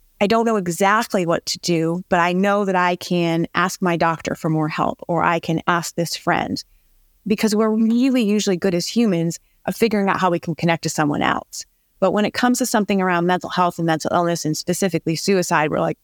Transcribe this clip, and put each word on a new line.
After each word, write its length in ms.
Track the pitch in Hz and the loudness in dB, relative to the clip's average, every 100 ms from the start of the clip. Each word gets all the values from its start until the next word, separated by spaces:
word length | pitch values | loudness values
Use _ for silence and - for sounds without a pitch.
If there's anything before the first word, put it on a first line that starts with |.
| _ - | _ -4
I 80 | 202 | 0
don't 160 | 226 | 2
know 120 | 233 214 | 0 0
exactly 720 | 175 165 196 214 233 208 165 | -2 0 2 2 0 -2 0
what 180 | 165 - | -2 -4
to 120 | - | -6
do, 460 | - 170 165 170 - | -2 0 0 -2 -2
but 120 | 175 | 0
I 120 | 170 | 2
know 320 | 180 196 202 | 2 2 2
that 120 | 202 185 | 0 0
I 200 | 180 180 | 0 -2
can 500 | - 175 170 165 170 | -2 0 0 0 0
ask 280 | 175 180 - | 0 -2 -2
my 140 | 185 170 | -2 0
doctor 380 | 170 160 - | 0 -2 -6
for 140 | - 165 | -4 -2
more 200 | 156 156 | 0 -2
help, 320 | - - - - | -2 -4 -4 -4
or 160 | 165 | 0
I 160 | 170 170 | 0 0
can 200 | - 165 - | -2 -4 0
ask 300 | 170 160 - | -2 -2 -4
this 200 | 170 - | -6 -4
friend." 460 | - 165 - - - _ _ _ _ _ - | -2 0 -2 -6 -10 _ _ _ _ _ -4
Because 280 | 208 220 | -2 0
we're 200 | 208 220 | 2 0
really 480 | 220 226 233 269 254 | 2 2 2 2 2
usually 340 | 208 208 202 180 | 2 2 0 0
good 180 | 196 | 0
as 120 | 175 - | 0 -2
humans 540 | 226 233 170 165 - _ _ - | 0 2 2 0 -4 _ _ -8
of 100 | 196 | 0
figuring 320 | 233 208 196 | 0 2 0
out 120 | - | 2
how 100 | 180 | 2
we 80 | 170 | 0
can 160 | - | -2
connect 280 | 160 170 165 | -2 0 0
to 40 | 160 | -2
someone 340 | - 147 147 | -2 0 0
else. 420 | - - - - - _ _ _ | 0 0 -4 -14 -16 _ _ _
But 120 | 190 | 0
when 120 | 190 | 2
it 80 | 208 | 0
comes 260 | - 247 247 | 0 0 0
to 80 | 247 | 0
something 360 | 220 196 202 | 0 0 0
around 240 | 185 175 175 | 2 2 2
mental 240 | 180 - | 0 -2
health 280 | - 180 - | 0 0 0
and 80 | 165 | 0
mental 260 | 160 - | 0 0
illness, 300 | 175 170 170 | 0 0 0
and 120 | 156 151 | -2 -4
specifically 600 | - 175 196 165 - 160 | -2 -2 0 -2 -2 -2
suicide, 540 | - 196 175 170 151 | 0 0 2 0 0
we're 100 | - | 0
like, 180 | 165 - | -2 -4